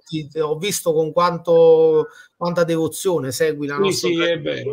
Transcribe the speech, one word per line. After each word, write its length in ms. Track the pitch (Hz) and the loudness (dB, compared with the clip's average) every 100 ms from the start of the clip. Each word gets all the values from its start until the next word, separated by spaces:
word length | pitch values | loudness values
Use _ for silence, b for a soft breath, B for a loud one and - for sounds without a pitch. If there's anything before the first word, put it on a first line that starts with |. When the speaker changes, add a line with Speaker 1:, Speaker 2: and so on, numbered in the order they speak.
| - | -10
Speaker 1:
ti, 220 | 160 143 | -10 -8
ti, 100 | 160 | -4
ho 180 | 151 156 | -4 -4
visto 360 | 202 - 170 | -4 -4 -2
con 180 | 160 156 | -2 0
quanto, 960 | 170 175 170 175 165 165 160 160 156 151 B B - | 0 0 -2 2 6 6 6 6 4 0 B B -8
quanta 260 | 170 175 | -4 0
devozione 680 | 165 165 156 - 190 160 131 | 0 0 -2 -4 -2 -2 -4
segui 340 | - 156 147 143 | -2 -2 -2 -4
la 80 | 143 | -2
Speaker 2:
Sì, 60 | |
Speaker 1:
nostra 280 | 196 175 175 | -2 0 -2
Speaker 2:
sì, 120 | 165 | -2
è 180 | 170 165 | -2 -2
Speaker 1:
tradizione, 220 | 143 139 | -4 -6
Speaker 2:
vero. 60 | - | -6